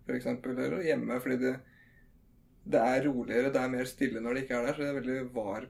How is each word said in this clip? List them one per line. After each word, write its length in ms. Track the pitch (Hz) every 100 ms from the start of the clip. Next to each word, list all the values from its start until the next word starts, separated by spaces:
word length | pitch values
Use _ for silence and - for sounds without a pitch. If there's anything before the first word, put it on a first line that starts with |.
| -
for 100 | 127
eksempel, 400 | 127 123 131 127
eller 260 | 135 170
hjemme, 340 | 165 139 117 123
fordi 180 | 135 127
det, 180 | 127 131 - - - - - - - - - - 101
det 140 | 143
er 240 | 117 131
roligere, 480 | 143 127 117 113 135
det 80 | 135
er 120 | 127
mer 140 | 127 127
stille 320 | - 131 113
når 140 | 113 131
de 40 | 135
ikke 100 | 123
er 100 | 120
der, 100 | 143
så 60 |
de 60 | 143
er 80 | 139
veldig 180 | 123 131 127
var 320 | 123 101 101 -